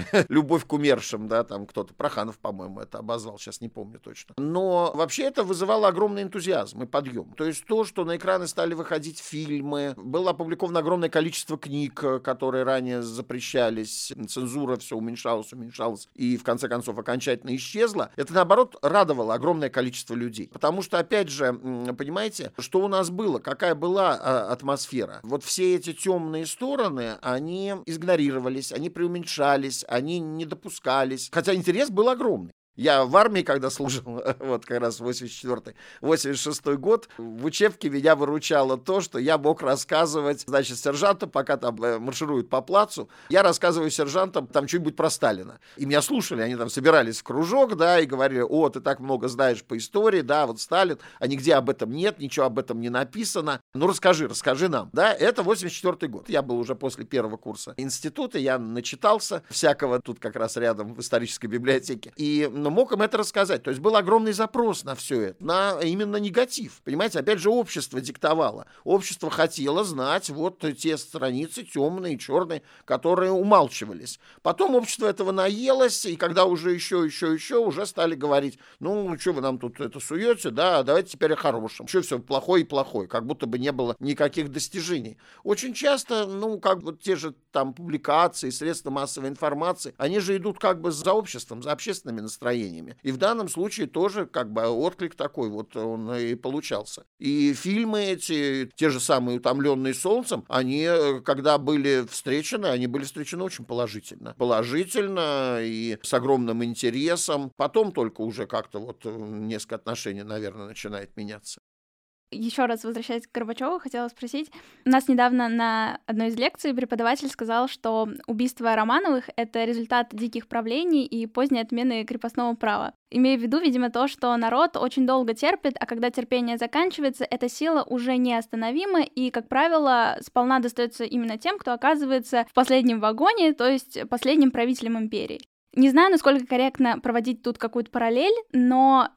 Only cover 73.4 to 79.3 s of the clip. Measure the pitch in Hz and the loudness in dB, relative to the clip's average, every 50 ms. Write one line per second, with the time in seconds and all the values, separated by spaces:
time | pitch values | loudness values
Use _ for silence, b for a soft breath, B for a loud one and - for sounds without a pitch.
73.4 | 190 202 214 190 151 127 - - 110 107 98 80 - 123 - b b b b b | 4 6 6 6 6 4 0 -6 -10 -10 -10 -12 -12 -14 -16 b b b b b
74.4 | b - 170 - 381 370 262 247 233 - - - 226 208 196 202 202 190 190 190 | b -2 0 2 2 4 4 2 2 0 -4 -2 0 0 0 0 -2 -2 0 0
75.4 | 185 196 208 214 247 262 269 262 262 240 - - - 208 170 - 175 175 170 185 | 0 0 0 0 2 2 4 4 4 2 2 -2 -4 -6 -4 -2 -2 0 4 4
76.4 | 185 190 180 160 160 180 175 175 - - 196 175 170 156 143 - 185 165 160 156 | 4 4 4 0 0 -2 -2 -2 -2 -2 0 0 0 0 -2 -2 -2 0 0 -2
77.4 | - - 277 240 233 208 139 165 208 196 - - 165 165 165 135 139 147 143 143 | -2 0 2 2 2 2 0 -2 -4 -6 -2 0 0 0 0 0 0 2 4 4
78.4 | 139 139 - b b b b b 139 165 202 208 202 185 170 143 - 185 | 2 2 -6 b b b b b -4 -4 -2 -2 -2 -4 -6 -2 -2 -2